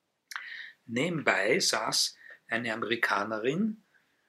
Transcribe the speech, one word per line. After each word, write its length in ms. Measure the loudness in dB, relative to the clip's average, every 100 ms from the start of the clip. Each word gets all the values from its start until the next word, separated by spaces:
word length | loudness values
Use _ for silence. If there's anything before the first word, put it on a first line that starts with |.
| _ _ _ -14 -12 -14 -16 -18 -8
Nebenbei 760 | -2 -2 0 2 2 4 2
saß 560 | 2 0 0 0 0 -4 -18 -20 -6
eine 260 | -4 -2
Amerikanerin 1120 | -4 -2 0 2 2 0 0 0 2 0 -2 _ _ _ _